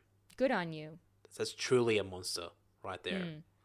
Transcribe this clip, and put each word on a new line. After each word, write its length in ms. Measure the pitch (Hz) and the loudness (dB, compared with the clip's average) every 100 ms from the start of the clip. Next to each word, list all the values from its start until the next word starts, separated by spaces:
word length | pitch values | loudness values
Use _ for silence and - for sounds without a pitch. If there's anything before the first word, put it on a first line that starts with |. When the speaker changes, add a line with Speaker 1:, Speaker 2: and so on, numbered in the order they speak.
| _ _ _ - | _ _ _ -2
Speaker 1:
Good 140 | 254 | 0
on 220 | 214 170 | 2 -2
you. 260 | 156 156 165 _ _ - - | -6 -12 -14 _ _ -14 -6
Speaker 2:
That's 160 | 110 | -4
truly 460 | - - 127 117 104 | -2 4 6 6 4
a 60 | |
monster 440 | 95 92 - - 85 - _ _ | 2 -6 -6 -6 -8 -12 _ _
right 200 | 98 92 | -10 -6
there. 160 | 90 190 | -4 -4
Speaker 1:
Mm, 220 | 175 151 - _ | -4 -8 -16 _